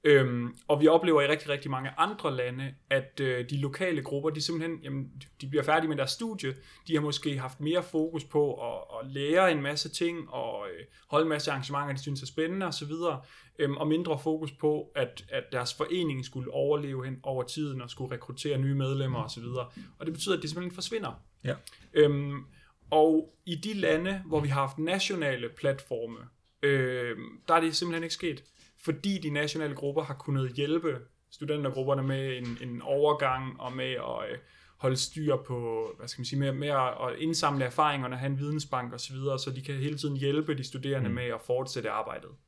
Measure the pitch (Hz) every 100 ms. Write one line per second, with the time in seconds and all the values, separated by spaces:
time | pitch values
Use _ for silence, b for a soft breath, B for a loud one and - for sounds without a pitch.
0 | 151 143 127 120 120 - - 143 156 165
1 | 175 151 143 151 147 139 139 131 135 -
2 | 175 208 156 131 123 127 135 135 _ 135
3 | 135 - 135 127 123 143 139 139 185 156
4 | 131 139 156 151 151 170 165 165 139 139
5 | 135 135 - _ 135 143 143 156 160 143
6 | 131 - 226 208 135 131 B B - 156
7 | 147 143 151 135 131 - 143 175 170 160
8 | 160 160 - 156 147 120 120 117 - 113
9 | 135 135 143 170 185 151 139 147 160 -
10 | 170 170 - 127 120 101 101 85 - b
11 | _ 147 160 147 156 139 131 143 143 135
12 | - 135 127 - 160 190 180 - 147 165
13 | 170 135 B B B - 143 143 151 160
14 | 170 143 160 156 151 - 151 151 - 147
15 | 123 - - 135 - 127 120 - - 180
16 | 165 135 127 131 123 139 139 147 143 135
17 | 131 131 135 131 123 151 147 131 120 -
18 | 131 123 - 127 147 135 135 139 135 135
19 | 135 120 110 117 117 123 120 B B -
20 | 160 160 202 185 156 165 180 180 - 226
21 | 147 - - _ 131 - - B B 151
22 | 147 143 143 143 139 b b b - 156
23 | 156 160 - _ - 156 202 208 165 160
24 | 180 196 175 156 147 139 135 147 160 190
25 | 190 185 143 127 117 - 143 135 - 117
26 | 120 113 120 _ _ _ 143 135 127 127
27 | 120 113 120 - - 165 165 151 175 165
28 | 165 - 175 135 b b b _ - 135
29 | 202 190 151 147 147 160 151 139 143 147
30 | 143 135 - 139 131 120 143 165 165 123
31 | - _ _ - 147 147 139 131 131 135
32 | 135 135 135 127 120 120 127 120 135 139
33 | 147 147 135 131 131 - 127 131 131 127
34 | 123 117 107 123 b b b b 131 131
35 | - 156 147 131 - 123 117 113 110 -
36 | 117 - 120 139 139 135 143 139 123 -
37 | 123 - 160 160 151 139 127 123 151 143
38 | 123 127 135 139 147 151 147 127 120 123
39 | - 131 139 131 139 131 131 135 143 143
40 | 147 139 139 147 156 135 131 139 139 135
41 | 120 120 123 113 - 127 131 127 110 107
42 | 107 - 92 -